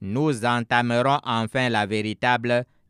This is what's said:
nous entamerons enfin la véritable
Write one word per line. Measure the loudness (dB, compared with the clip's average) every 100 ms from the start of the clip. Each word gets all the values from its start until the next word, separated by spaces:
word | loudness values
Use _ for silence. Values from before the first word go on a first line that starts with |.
nous | -6 -2 -2 0
entamerons | 0 0 0 0 2 2 2 0
enfin | 0 -2 -2 -2 0
la | 0 0
véritable | -2 -4 -2 0 0 2 0 -2 _ _